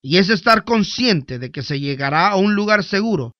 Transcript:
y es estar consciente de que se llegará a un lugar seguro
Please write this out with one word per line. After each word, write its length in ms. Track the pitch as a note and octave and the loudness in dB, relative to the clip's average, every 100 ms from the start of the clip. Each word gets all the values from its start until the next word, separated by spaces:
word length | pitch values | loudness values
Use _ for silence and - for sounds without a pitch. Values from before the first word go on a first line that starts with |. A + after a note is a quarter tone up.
y 160 | C3+ F3 | 2 2
es 140 | F#3+ | 4
estar 320 | G#3+ A#3 A3 | 2 2 2
consciente 720 | A3 A3+ G3 - B3 F3 C3+ B2+ | 2 0 0 0 0 0 -2 -10
de 140 | B2 | -8
que 100 | - | -10
se 180 | B2+ C#3+ | -6 -6
llegará 500 | C#3+ C3+ C#3 D3+ F#3+ | -4 -4 -2 2 2
a 80 | G3 | 2
un 180 | G3+ G#3 | 2 0
lugar 280 | G#3 G#3 | 0 0
seguro 500 | - G3 A3+ F#3 A#2 | 0 -2 0 -2 -4